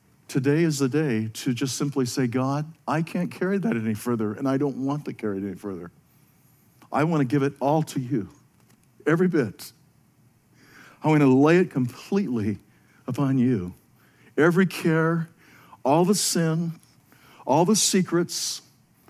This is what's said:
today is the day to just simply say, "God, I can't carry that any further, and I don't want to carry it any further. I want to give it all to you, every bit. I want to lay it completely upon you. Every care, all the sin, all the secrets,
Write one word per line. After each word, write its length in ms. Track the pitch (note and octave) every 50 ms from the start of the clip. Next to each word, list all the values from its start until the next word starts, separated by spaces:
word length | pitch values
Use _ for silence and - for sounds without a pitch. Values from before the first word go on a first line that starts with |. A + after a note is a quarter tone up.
| _ _ _ _ _
today 360 | - - D3 B2+ C#3+ C#3+ D#3 E3+
is 160 | D#3+ D3+ C3+
the 100 | C#3 B2+
day 400 | B2 D3+ D#3+ C#3+ A2+ A2 A2 A2+ A2
to 200 | - - - B2
just 240 | A#2 C#3+ C3 -
simply 300 | - D3+ C#3+ C#3 C#3+ C3
say, 180 | B2 - - C3
"God, 400 | B2 A2+ B2+ C3 C3+ C#3 C#3+ D3+ D#3 - _ -
I 160 | - C3+ D#3 E3
can't 260 | - - F#3 F3 -
carry 300 | - - F3+ F#3 G3+ G3+
that 160 | E3+ B2 A2+
any 180 | A#2 A2 A2+ G#2+
further, 400 | G#2+ - B2 A#2+ A2 A2 G#2 G#2+
and 140 | - C#3
I 100 | C3+ C3+
don't 200 | C3+ C#3+ C#3+ B2
want 280 | A#2 C3 C3+ C#3 D3+ C#3
to 80 | - B2
carry 240 | - - G#2+ G2+
it 60 | G2 G2
any 100 | G2+ F2+
further. 380 | - - G2+ F#2+ E2+ F2 F2 _ _ _ _ _ _ _ _ _ _ _ _ _ _ _ _ _ _ - -
I 120 | - B2 D3
want 180 | E3 E3+ D3+
to 40 | C#3
give 180 | B2 C#3+ C#3+ C3+
it 100 | C#3+ C#3+ -
all 240 | - C#3 D3+ D#3+ D#3
to 160 | - - C#3+
you, 300 | C3 A#2+ C3+ A2+ F#2+ F2 - _ _ _ _ _ _ _ _ _ _ _ _ _ -
every 220 | C#3+ D#3 E3+ F#3
bit. 440 | F#3 E3+ D#3 B2 G2 F2 - - - - _ _ _ _ _ _ _ _ _ _ _ _ _ _ _ _ _ _ _ - - - - - _ -
I 60 | D3+
want 120 | D#3 D3+
to 60 | D3
lay 300 | C3+ B2+ C3 C#3+ D3+ E3+
it 120 | F3+ F#3 -
completely 880 | - C#3 B2+ A#2+ - - - - G3 G3 G3+ B2 B2 A2+ G2+ A2 G2 F2+ _ _ _ _ _ _ _ _ -
upon 320 | - A#2+ - C#3+ C3+ C3+
you. 380 | C3 A#2+ C3 B2+ G2+ F2 F2+ F#2 - _ _ _ _ _ _ _ _ _ - -
Every 300 | - C#3+ F3 E3+ F#3 F#3+
care, 640 | E3 - - - E3+ D#3+ D#3+ D#3+ D#3+ E3+ E3+ D#3+ - _ _ _ _ _ - - - - - -
all 220 | B2+ C#3 E3 F3+
the 100 | F3+ G#3
sin, 560 | - - - - E3+ E3 D#3+ D#3+ E3 E3+ E3 D#3+ - _ _ _ _ _ _ _ _ _ - - - -
all 200 | - B2+ D3+ F3
the 100 | F3+ A3
secrets, 880 | - - - - F#3+ F3 - E3 E3+ F3 - - - - - - - - _ _ _ _ _ _ _ _